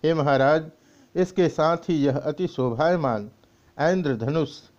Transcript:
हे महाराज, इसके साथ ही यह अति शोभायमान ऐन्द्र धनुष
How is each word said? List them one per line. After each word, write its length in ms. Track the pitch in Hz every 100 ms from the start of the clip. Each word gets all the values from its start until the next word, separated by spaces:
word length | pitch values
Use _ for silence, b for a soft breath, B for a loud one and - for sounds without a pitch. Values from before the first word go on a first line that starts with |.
हे 100 | 151
महाराज, 580 | 165 143 139 135 156 156 _ b b b 170
इसके 340 | 180 - 170
साथ 280 | - 160 170
ही 280 | - 160 139
यह 120 | 135
अति 300 | - 151 180
शोभायमान 840 | - 127 117 160 180 139 113 104 _ b b b -
ऐन्द्र 360 | 156 185 151 117
धनुष 460 | 117 160 147 - -